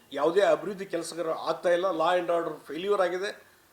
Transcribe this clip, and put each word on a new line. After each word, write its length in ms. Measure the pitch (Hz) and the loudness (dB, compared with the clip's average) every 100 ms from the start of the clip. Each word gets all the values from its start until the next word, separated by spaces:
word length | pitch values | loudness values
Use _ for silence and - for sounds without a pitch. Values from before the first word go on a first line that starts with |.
| _ | _
ಯಾವುದೇ 280 | 139 151 180 | 0 2 4
ಅಭಿವೃದ್ಧಿ 460 | 185 151 170 190 190 | 4 4 0 -8 -6
ಕೆಲಸಗಳು 440 | 170 165 165 160 | -6 -6 -6 -4
ಆಗ್ತಾ 400 | 156 147 160 180 | -4 -4 -2 2
ಇಲ್ಲ, 140 | 175 | 2
law 340 | 190 165 160 180 | 2 0 2 2
and 100 | 170 170 | 2 0
order 320 | 160 156 - | -2 -8 -10
failure 300 | 147 196 202 | -8 -2 2
ಆಗಿದೆ, 440 | 180 180 202 - - _ _ | 2 0 -6 -8 -18 _ _